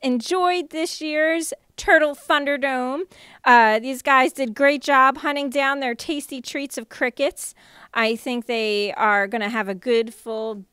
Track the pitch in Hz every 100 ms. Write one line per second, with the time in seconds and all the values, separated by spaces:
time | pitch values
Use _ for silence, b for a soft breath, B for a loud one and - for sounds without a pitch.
0 | 262 247 - 370 359 359 311 311 339 -
1 | 311 302 320 330 320 - _ - 403 320
2 | 302 277 - 302 285 285 277 254 254 285
3 | 370 B B B - 240 220 220 254 254
4 | 285 262 254 - 240 208 277 285 - 269
5 | 262 269 311 285 285 277 269 277 254 233
6 | - 294 - 269 - 285 277 - 226 -
7 | 254 - 285 - - - B B B -
8 | 220 226 277 240 240 233 214 208 202 -
9 | 214 202 196 226 208 226 196 185 254 233
10 | 226 - 226 220 220 208 185